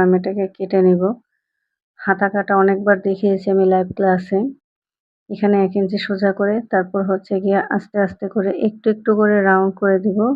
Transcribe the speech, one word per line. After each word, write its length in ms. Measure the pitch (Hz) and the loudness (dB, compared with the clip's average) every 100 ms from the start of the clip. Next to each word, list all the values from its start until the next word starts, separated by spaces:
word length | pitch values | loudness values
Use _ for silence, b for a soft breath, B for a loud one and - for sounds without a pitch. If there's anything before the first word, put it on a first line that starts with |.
আমি 120 | 185 185 | 4 2
এটাকে 260 | 185 202 190 - | 0 -4 -6 -6
কেটে 240 | 185 196 185 | -2 2 4
নিব। 160 | 180 185 240 _ _ _ _ _ _ _ - | 4 0 -4 _ _ _ _ _ _ _ -10
হাতা 280 | - 190 196 | -6 -2 -2
কাটা 220 | 202 196 196 | -2 -2 2
অনেকবার 340 | 190 196 202 190 196 | 2 2 0 0 0
দেখিয়েছি 380 | 190 202 190 196 | -2 0 -2 0
আমি 100 | 190 185 | 2 2
লাইভ 160 | 185 185 - | 2 0 -2
ক্লাসে। 440 | 196 185 185 196 269 - _ _ _ _ _ _ - | 0 0 -2 -4 -4 -8 _ _ _ _ _ _ -14
এখানে 260 | 208 202 202 | -2 0 2
এক 80 | 190 202 | 2 0
ইঞ্চি 180 | 190 196 - | -2 -4 -6
সোজা 240 | 190 196 190 | -2 -2 0
করে, 160 | 202 220 220 | -2 -2 -2
তারপর 280 | 190 185 196 190 | -2 -2 -2 -2
হচ্ছে 240 | 190 - 190 | -4 -4 -4
গিয়ে 160 | 196 196 - 208 | 0 0 0 -4
আস্তে 200 | - 208 190 | -4 -2 -4
আস্তে 200 | 190 196 | -4 -8
করে 160 | 220 190 - 220 | -4 -2 -2 -4
একটু 200 | 214 226 | -2 -2
একটু 160 | 214 - 214 | -2 0 2
করে 160 | 208 208 190 | 2 2 4
রাউন্ড 240 | 190 190 190 | 2 2 0
করে 160 | 196 190 | 0 2
দিব 140 | 202 202 233 | 0 0 0